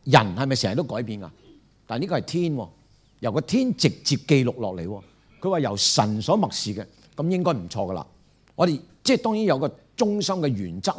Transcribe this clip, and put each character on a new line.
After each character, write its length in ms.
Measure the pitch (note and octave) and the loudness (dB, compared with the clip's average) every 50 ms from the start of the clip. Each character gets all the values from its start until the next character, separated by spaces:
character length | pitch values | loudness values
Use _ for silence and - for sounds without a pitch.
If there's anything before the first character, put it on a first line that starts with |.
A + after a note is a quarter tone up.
| - | 0
喎， 80 | C3+ | 6
人 240 | C#3+ B2 A2 F#2+ F2 | 6 6 6 6 0
係 100 | A2+ C#3 | -2 -2
咪 100 | C3+ C3+ | 0 0
成 160 | A2+ - F#2+ | 0 0 0
日 20 | G#2+ | 0
都 80 | D#3 D3+ | -2 -4
改 180 | A#2+ - B2 | -4 -4 -6
變 180 | B2 A2 G#2+ G2+ | -6 -6 -8 -10
㗎？ 80 | F#2 D#2 - _ - - - - _ _ _ _ _ | -12 -14 -16 _ -20 -20 -20 -20 _ _ _ _ _
但 140 | - A2 B2 | -10 -6 -6
呢 60 | F3+ | -4
個 120 | G3 F3 B2 | -2 -2 -4
係 20 | |
天 320 | F2 - D#3+ F3 F3 E3 D3 | -4 -2 -2 -2 -2 -2 -2
喎， 140 | B2 G2 - - _ _ _ _ _ _ _ _ - | -4 -6 -10 -14 _ _ _ _ _ _ _ _ -8
由 120 | - A2+ | -6 -2
個 80 | G#2 D#3 | -2 -2
天 340 | D#3 - G3 C4 B3+ B3+ F3+ | -2 0 0 0 2 2 0
直 120 | - - B2+ | 2 2 0
接 280 | - - - - C#3+ | 0 0 -2 -2 -2
記 280 | - - - D3+ C3+ B2 | 0 2 4 4 4 4
錄 100 | A#2+ - B2+ | 2 -2 -4
落 140 | A2 F#2+ F#2 | -6 -6 -6
嚟 120 | F2+ E2+ | -6 -8
喎。 160 | F#2+ G#2 G2 - - _ _ _ _ _ - | -8 -10 -12 -14 -20 _ _ _ _ _ -6
佢 100 | - F#3+ | -4 -2
話 100 | F#3 E3 | 0 0
由 160 | C3+ G2+ G2+ | 0 -2 -2
神 440 | G2 - - - - G#2+ G#2+ G#2+ A2 | 0 0 0 2 2 2 2 0 -2
所 140 | G#2+ - F#3 | 0 2 2
默 140 | A3 F3 - | 2 2 0
示 220 | - - - G#2+ G2 | -2 -4 -6 -6 -8
嘅， 100 | G#2 G2 - - _ - - - | -8 -10 -14 -16 _ -20 -18 -10
噉 120 | - D3 E3+ | -6 -2 -2
應 120 | F#3 F3+ | 0 0
該 100 | F3 F3 | 0 0
唔 160 | D3 G#2 F2 F2+ | 0 -2 -4 -8
錯 180 | - G#2 G2 | -6 -4 -4
㗎 60 | F2+ F#2+ | -4 -4
啦。 120 | E2 - - _ _ _ _ _ _ _ _ _ | -6 -8 -12 _ _ _ _ _ _ _ _ _
我 120 | - F3+ | 0 2
哋 120 | F3 D3 B2+ - - - _ | 2 2 -2 -6 -12 -16 _
即 100 | - - C4 | 0 2 2
係 20 | - | 2
當 160 | - A3 G#3+ | 2 0 0
然 80 | G#3+ A3 | 0 2
有 140 | F#3 C#3 C3+ | 2 2 2
個 120 | D3+ C#3 - - _ _ _ | 0 -2 -4 -6 _ _ _
中 240 | - A#3+ G#3 G#3 G#3 | 0 0 2 2 0
心 120 | E3 F#3+ F#3+ | 0 -2 0
嘅 120 | F#3 D3+ C#3 | 0 0 0
原 320 | A#2 G2 F#2+ E2+ E2+ F#2 | 0 0 -4 -6 -6 -4
則 120 | - F#3+ - | -4 -4 -2